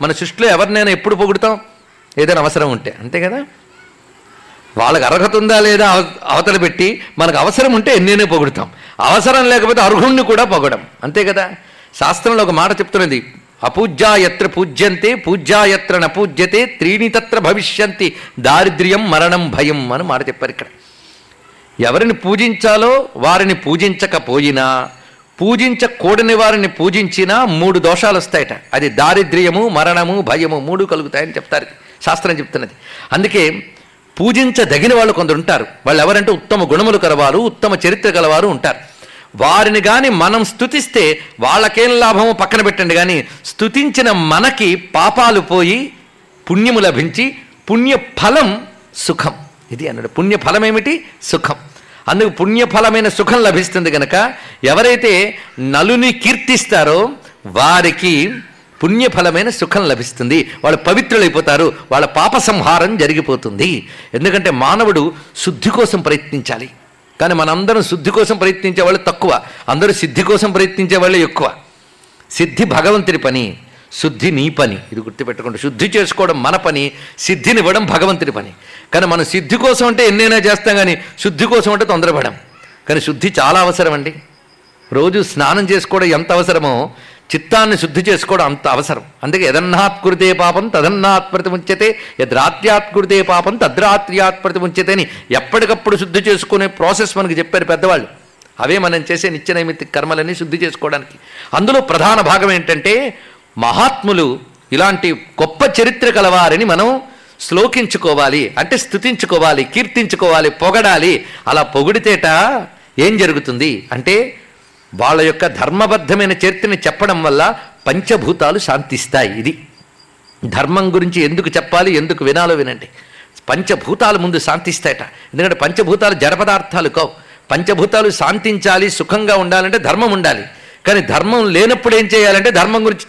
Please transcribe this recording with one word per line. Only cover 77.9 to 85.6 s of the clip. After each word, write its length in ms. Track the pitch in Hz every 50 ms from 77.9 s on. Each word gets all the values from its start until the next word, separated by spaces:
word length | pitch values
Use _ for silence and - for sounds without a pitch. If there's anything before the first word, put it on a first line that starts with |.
| - 165 180 190 185 - 156 147
పని. 180 | 120 107 101 - - - - - - - - _ -
కానీ 120 | 165 185
మనం 200 | 175 170 170 156
సిద్ధి 320 | - - 185 156 135 214 240
కోసం 300 | - 262 247 - 240 240
అంటే 200 | 226 240 240 214
ఎన్నైనా 300 | 196 208 226 220 226 220
చేస్తాం, 380 | 185 208 208 202 - 220 202
కానీ 220 | 202 190 185 165 170 - - - -
శుద్ధి 260 | - 214 156 143 214
కోసం 280 | 220 240 226 214 208 208
అంటే 120 | 202 226
తొందరపడం. 500 | 202 185 165 165 170 156 147 127 113 - - - - - - - - - _ _ -
కానీ 120 | 151 156
శుద్ధి 320 | - 156 156 120 156 202 190 -
చాలా 200 | 131 143 170 185
అవసరం 340 | 180 180 170 - 175 160 151
అండి. 200 | 143 139 160 151 147 - _ _ _ _ _ _ _ _ _ _ _ _ - 123
రోజు 280 | 135 151 185 185 208
స్నానం 440 | 180 - - 147 143 139 170 202